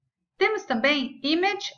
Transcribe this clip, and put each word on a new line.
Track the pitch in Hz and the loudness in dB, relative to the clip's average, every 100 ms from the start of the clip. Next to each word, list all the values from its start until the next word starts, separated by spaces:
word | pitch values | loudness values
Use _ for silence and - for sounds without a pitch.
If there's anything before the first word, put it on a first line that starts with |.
| _ _ _ - | _ _ _ 0
Temos | 403 427 | 0 0
também | - 233 269 294 240 - | -2 0 2 2 -2 -4
Image | 277 330 381 392 - | -2 2 0 -2 -6